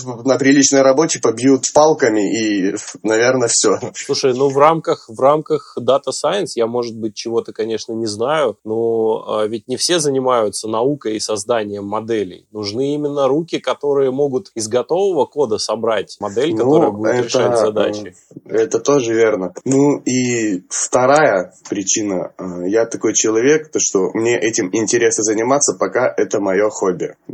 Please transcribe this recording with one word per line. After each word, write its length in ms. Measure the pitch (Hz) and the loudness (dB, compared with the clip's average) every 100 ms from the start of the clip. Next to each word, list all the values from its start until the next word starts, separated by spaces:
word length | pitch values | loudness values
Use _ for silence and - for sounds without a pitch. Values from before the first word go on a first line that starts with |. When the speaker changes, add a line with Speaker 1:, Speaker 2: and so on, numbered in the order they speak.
| 127 117 | -10 -6
Speaker 1:
на 120 | 123 127 | 0 2
приличной 440 | 139 143 135 139 | 4 4 4 4
работе 360 | 135 135 160 - | 4 4 2 0
побьют 440 | 123 113 131 131 - | -2 0 2 2 4
палками, 460 | 151 156 151 123 107 98 107 107 101 95 | 4 4 4 2 2 0 0 0 0 0
и, 40 | 104 - - | -4 -10 -6
наверное, 460 | 107 110 117 127 120 | 0 2 2 2 0
все. 300 | - 110 95 117 | 2 2 0 -4
Speaker 2:
Слушай, 400 | - - 139 139 | -10 -6 -2 0
ну, 140 | 123 139 | 2 0
в 80 | 135 | 4
рамках, 500 | 151 165 - 147 - | 4 4 -2 -4 -6
в 120 | 113 | 0
рамках 560 | 131 151 151 151 - - | 2 2 0 -4 -4 -6
Data 300 | 120 139 - | 0 0 0
Science 400 | - 147 196 160 - | -4 -2 -2 -4 -2
я, 100 | 113 | -2
может 300 | 120 120 113 | -2 -6 -6
быть, 180 | 110 | -10
чего-то, 380 | - 120 117 110 | -8 -6 -4 -4
конечно, 400 | 110 110 110 - | -6 -4 -6 -6
не 140 | 113 113 | -6 -6
знаю, 500 | 104 120 156 131 98 | -4 -2 0 -2 -4
но, 600 | 110 110 117 113 110 110 - 107 | -6 -2 0 0 0 0 -2 -2
а, 60 | 107 | -2
ведь 220 | 113 117 | -4 -8
не 80 | 127 | -4
все 220 | - 175 | -2 0
занимаются 680 | 151 135 127 123 104 - 110 | 0 0 0 2 0 -4 -6
наукой 480 | 110 127 143 113 107 | -2 -2 -2 -4 -6
и 40 | |
созданием 640 | - 107 98 120 104 101 | -4 -6 -2 -4 -4 -8
моделей. 640 | 101 107 110 113 95 87 _ | -6 -6 -4 -4 -4 -10 _
Нужны 420 | 107 104 110 139 | -10 -8 -4 -4
именно 340 | 147 147 143 135 | -2 -4 0 0
руки, 300 | 143 170 151 | 0 -2 -6
которые 520 | - 120 143 139 135 | -4 -4 -2 0 0
могут 400 | 131 147 127 127 | 0 -2 -2 -6
из 140 | - 107 | -10 -4
готового 580 | 120 120 170 202 170 117 | -2 0 0 0 0 -2
кода 320 | 147 135 104 | 0 -2 -2
собрать 580 | - 110 113 107 92 - | -4 -4 -2 -2 -4 -8
модель, 320 | 104 101 151 | -6 -2 -2
Speaker 1:
Ну, 60 | 170 | 0
Speaker 2:
которая 320 | 123 156 143 | 2 4 2
будет 240 | 101 104 | 0 -2
Speaker 1:
это, 80 | 123 | 0
Speaker 2:
решать 340 | 120 131 120 117 | 0 0 2 2
задачи. 560 | 107 107 101 104 98 - _ - - | 0 0 -2 -4 -10 -18 _ -20 -4
Speaker 1:
э, 100 | 107 | -2
это 220 | 113 113 | 0 -2
тоже 340 | 127 143 117 | 2 2 2
верно. 380 | 113 113 101 90 - | 2 2 2 -4 -6
Ну, 340 | 123 135 143 139 | 0 2 4 2
и 580 | - 127 123 120 107 92 - | 0 0 0 0 0 -2 -6
вторая 840 | - - 127 127 147 147 98 90 - - | -8 0 2 4 6 4 2 -2 -10 -8
причина. 640 | 101 95 117 107 90 85 - | -6 -2 -2 -2 -4 -6 -10
Э, 300 | 92 87 87 | -10 -6 -2
я 180 | 110 113 | 0 0
такой 280 | 104 117 | -2 -2
человек, 560 | 101 113 110 127 156 151 | 0 2 2 4 2 0
то, 80 | 107 | -4
что 300 | - 98 90 | 0 0 0
мне 240 | 110 113 120 | 0 0 0
этим 320 | 113 113 92 | 0 -2 -2
интересно 500 | 113 107 120 113 - | -2 0 2 2 2
заниматься, 500 | 107 107 120 135 - 95 | 0 0 2 2 0 -2
пока 340 | 95 120 127 - | -2 0 0 0
это 240 | 104 110 | -2 0
мое 280 | 98 95 107 | 0 2 0
хобби. 440 | - 98 87 - - - | 0 -2 -2 -4 -10 -16